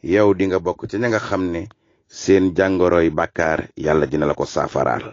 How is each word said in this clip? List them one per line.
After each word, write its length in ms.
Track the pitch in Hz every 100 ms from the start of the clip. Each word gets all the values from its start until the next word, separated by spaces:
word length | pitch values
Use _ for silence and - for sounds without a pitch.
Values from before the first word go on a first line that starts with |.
yow 260 | 76 98 104
di 100 | 92 95
nga 140 | 92
bokk 220 | 85 90 -
ci 80 | 101
ña 100 | 120
nga 100 | 110
xam 240 | - 98 92
ne 100 | 85 110 _ _ _ _
seen 320 | - - 95 95 82
jàngoroy 520 | 95 92 90 85 82
bàkkaar 500 | 78 82 - 80 78 - -
Yàlla 300 | 76 78 71
dina 200 | 76 73
la 80 |
ko 120 | 71 69
saafaraal. 600 | - - - 67 58 -